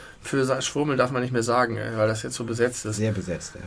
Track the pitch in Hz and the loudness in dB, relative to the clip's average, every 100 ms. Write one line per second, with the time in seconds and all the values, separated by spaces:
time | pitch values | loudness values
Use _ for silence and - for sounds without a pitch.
0 | - - - 139 131 135 - 143 147 131 | -18 -16 -2 2 2 2 0 0 0 2
1 | 123 135 123 123 113 120 123 107 113 113 | 2 2 0 0 2 4 2 0 -4 2
2 | 110 110 123 123 117 117 120 123 107 104 | 2 2 -4 -6 -4 2 2 0 -4 0
3 | 110 95 90 82 - - | 0 0 -4 -6 -8 -12